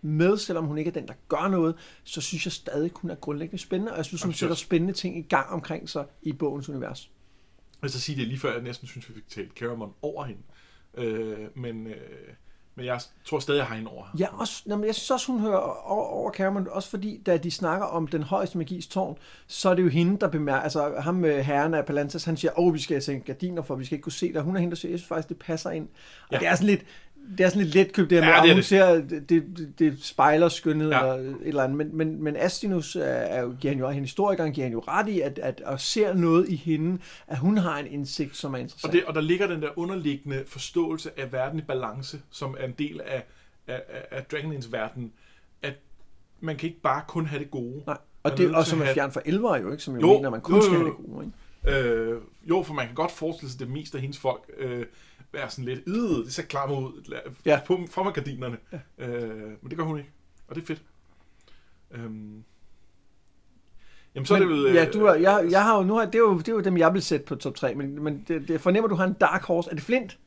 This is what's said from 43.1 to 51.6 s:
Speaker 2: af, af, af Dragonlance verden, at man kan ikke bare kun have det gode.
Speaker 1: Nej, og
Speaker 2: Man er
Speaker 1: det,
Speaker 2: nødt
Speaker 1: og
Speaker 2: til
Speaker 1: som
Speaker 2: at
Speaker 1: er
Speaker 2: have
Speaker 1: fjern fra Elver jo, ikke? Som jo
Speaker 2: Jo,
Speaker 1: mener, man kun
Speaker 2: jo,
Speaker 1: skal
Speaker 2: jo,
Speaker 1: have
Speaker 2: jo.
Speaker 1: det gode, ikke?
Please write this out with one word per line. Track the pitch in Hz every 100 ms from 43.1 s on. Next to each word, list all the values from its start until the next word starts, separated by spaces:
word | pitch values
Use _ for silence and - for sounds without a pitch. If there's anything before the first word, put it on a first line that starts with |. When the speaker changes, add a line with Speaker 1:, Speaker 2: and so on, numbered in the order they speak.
| 131 - - - _ -
Speaker 2:
af, | 127 -
af, | - -
af | 131
Dragonlance | 131 151 156 143 117
verden, | 117 110 127 117 _ - - _ _
at | 143 139 _ - - - _ _
man | 160 143
kan | 160
ikke | 165
bare | 147 135 156
kun | 165 160
have | 143
det | 143
gode. | 139 120 135 151
Speaker 1:
Nej, | 147
og | _ -
Speaker 2:
Man | -
er | 135
Speaker 1:
det, | 180
Speaker 2:
nødt | 160
Speaker 1:
og |
Speaker 2:
til | 160
Speaker 1:
som | 160
Speaker 2:
at |
Speaker 1:
er | 143
Speaker 2:
have |
Speaker 1:
fjern | 135 139
fra | 131
Elver | 147 190 233 147
jo, | 95
ikke? | 147
Som | -
jo | 127
Speaker 2:
Jo, | 156 208
Speaker 1:
mener, | -
man | 120
kun | 143
Speaker 2:
jo, | 196
Speaker 1:
skal | 208
Speaker 2:
jo, | 175
Speaker 1:
have | 160
Speaker 2:
jo. | -
Speaker 1:
det | -
gode, | 147 151
ikke? | - - -